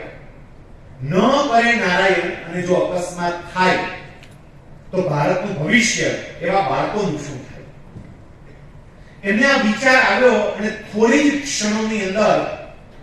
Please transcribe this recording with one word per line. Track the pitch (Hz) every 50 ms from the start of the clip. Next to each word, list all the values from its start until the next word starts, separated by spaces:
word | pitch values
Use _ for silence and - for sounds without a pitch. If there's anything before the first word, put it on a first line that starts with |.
| - - - - - - - - - - - - - - - - - - - - 131
"ન | 143 180 196 220 262 277 285 285
કરે | - 226 233 226 220 -
નારાયણ | 208 190 180 180 185 196 196 180 170 - - - - - 165
અને | 175 180
જો | 175 180 180
અકસ્માત | 175 - - 180 175 - - - 180 175 175 175 - - - -
થાય | 185 185 180 175 175 - - - - - - - - - - - - - - - - - - - - - -
તો | 185 180
ભારતનું | - 151 147 151 160 180 180 185 208 196 185
ભવિષ્ય, | 139 151 185 226 233 - - - - - - - - - - - -
એવા | 165 175 196 196
બાળકોનું | - - - - - - 208 202 185 156 147 147
શું | 139 139 127 123 - -
થાય?" | - - - - - - - - - - - - - - - - - - - - - - - - - - - - - - - - - - 196
એમને | 202 214 220 277
આ | 277 269
વિચાર | - 214 214 - - 269 262 262
આવ્યો | 254 - 196 202 233 254 240 220
અને | 208 - - - 202 208 214
થોડી | - - - - 202 214 226 233 277 302 302 -
જ | - 285 -
ક્ષણોની | - - 208 208 208 214 220 220 220 220 208 196
અંદર | 190 190 220 208 - - - - - - - - - - - - - - -